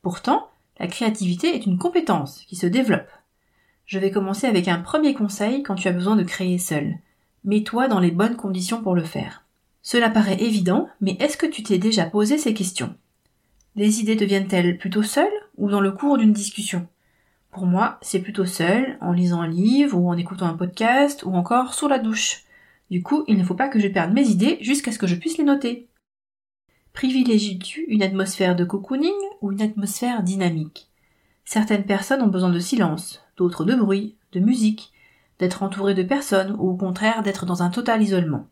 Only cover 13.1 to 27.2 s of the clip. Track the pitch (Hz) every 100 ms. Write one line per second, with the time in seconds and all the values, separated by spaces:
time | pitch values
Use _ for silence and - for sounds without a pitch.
13.1 | _ _ _ _ _ _ 208 208 214 214
14.1 | 220 202 196 190 185 175 180 190 196 214
15.1 | - 370 415 - - 202 202 196 196 285
16.1 | 277 214 208 - - - 180 175 _ _
17.1 | _ _ _ _ - 180 180 175 - -
18.1 | 185 185 214 185 - 170 214 262 - 180
19.1 | 175 180 170 165 170 208 269 285 190 175
20.1 | 175 175 185 180 165 180 - 226 254 285
21.1 | 285 - 180 175 240 254 - 294 269 220
22.1 | 220 - - _ _ _ _ _ 180 180
23.1 | 294 - 202 180 180 269 220 202 190 170
24.1 | 226 262 180 233 349 214 285 - 220 185
25.1 | 175 330 320 285 277 240 240 - _ _
26.1 | _ _ _ _ _ _ _ _ - 262
27.1 | 262